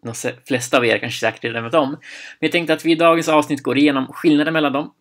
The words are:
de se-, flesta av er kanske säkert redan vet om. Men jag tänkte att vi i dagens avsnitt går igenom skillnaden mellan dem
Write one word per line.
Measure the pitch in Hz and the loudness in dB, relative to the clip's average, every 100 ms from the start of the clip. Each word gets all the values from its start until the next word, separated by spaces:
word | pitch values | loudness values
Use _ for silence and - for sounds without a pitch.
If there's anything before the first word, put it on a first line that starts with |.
de | 123 | -12
se-, | 117 127 - - | -8 -8 -10 -6
flesta | 127 123 139 | -6 0 0
av | 120 | 2
er | 107 | 0
kanske | 120 - | -2 -4
säkert | 110 110 | -4 -4
redan | 120 117 | -6 -6
vet | 113 | -2
om. | 165 139 | 0 0
Men | 151 - - - - | -4 -14 -20 -20 -6
jag | 156 | -2
tänkte | 170 160 | -2 0
att | 156 | -2
vi | 160 | 2
i | |
dagens | 160 170 165 160 | 4 4 4 4
avsnitt | 156 143 147 | 2 2 -2
går | - 127 | -2 2
igenom | 147 135 131 | 2 2 -4
skillnaden | - 175 147 151 | -2 2 2 2
mellan | 160 147 | 0 0
dem | 135 160 _ | -2 -6 _